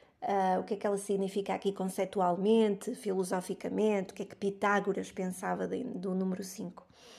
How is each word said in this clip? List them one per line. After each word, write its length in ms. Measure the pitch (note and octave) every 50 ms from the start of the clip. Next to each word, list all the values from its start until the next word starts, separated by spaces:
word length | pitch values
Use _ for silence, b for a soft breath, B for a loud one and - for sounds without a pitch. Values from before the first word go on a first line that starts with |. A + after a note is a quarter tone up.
| B B B _
eh, 380 | - - G3+ G3 F#3+ F#3 F#3 F#3
o 60 | F#3
que 100 | - A3
é 20 |
que 80 | G3 -
ela 140 | G#3 G3+ G3
significa 560 | G3+ - G3+ F#3+ G3 F#3+ - G#3 G3 - G3
aqui 160 | - - G3
conceitualmente, 1300 | G3 - F#3+ F#3+ F#3+ - F#3+ F#3 - G#3 F3+ F3+ F3 F#3 F#3+ G#3+ A3+ A3+ A3 G#3 G3+ G3 - G#3+ B3+
filosoficamente, 1160 | - - G#3 F#3+ F#3+ F#3 F3+ F#3+ F3+ F3+ - F#3+ - - F3 F#3 F#3+ G#3+ G#3+ G#3 G3 F#3 F#3+
o 20 | -
que 80 | - G3+
é 20 |
que 80 | - -
Pitágoras 800 | - G3+ G3 G3 G3 - G3+ G3+ G3+ G3 G3+ F#3 F#3+ F#3 -
pensava 560 | - - F#3 F#3 F3+ - G3+ F#3 F3+ F#3 F#3 E3+
de, 160 | F#3+ F#3+ -
do 280 | - - F#3 F3+ G3
número 300 | F#3 F#3+ F#3+ F#3+ F#3 F#3+
cinco. 420 | G3 F#3 - - F#3+ F3 - - - B B B B B B